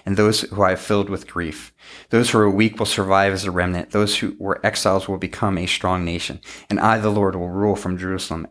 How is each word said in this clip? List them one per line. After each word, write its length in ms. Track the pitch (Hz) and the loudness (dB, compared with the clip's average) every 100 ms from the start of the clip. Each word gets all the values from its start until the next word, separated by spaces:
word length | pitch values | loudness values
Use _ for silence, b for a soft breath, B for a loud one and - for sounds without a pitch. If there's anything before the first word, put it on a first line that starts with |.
and 120 | B 98 | B 2
those 260 | 107 107 | 2 2
who 200 | - 101 | -2 2
I 80 | 95 | 2
have 100 | 92 | 2
filled 280 | - 104 95 | 0 0 0
with 200 | 95 - | -4 -8
grief. 440 | 85 80 - - _ B B B | -8 -6 -8 -16 _ B B B
Those 200 | 117 120 | 0 4
who 80 | 113 | 4
are 120 | 104 | 4
weak 280 | 98 110 - | 4 2 2
will 80 | 104 | -2
survive 460 | - 95 98 98 | 0 2 4 4
as 120 | 95 | 2
a 60 | 98 | -2
remnant. 400 | 90 90 87 - | 0 0 -2 -2
Those 260 | 104 104 - | 0 0 0
who 180 | 98 - | -4 -6
were 220 | 98 - | -4 -2
exiles 440 | 104 - 107 98 98 | -2 0 2 0 0
will 100 | 92 | -6
become 380 | 90 - 104 92 | -6 -4 -2 -2
a 100 | 87 | -2
strong 380 | - 92 92 | -2 -2 -2
nation. 360 | 85 87 - - B B B | -2 -4 -6 -10 B B B
And 100 | 104 | 0
I, 200 | 107 113 | 2 2
the 120 | 107 | 2
Lord, 240 | 104 98 | 2 0
will 140 | 90 87 | -2 -4
rule 280 | 95 104 95 | 0 0 0
from 220 | 95 90 | -2 -4
Jerusalem 480 | 92 92 - 82 - | -4 -4 -4 -6 -6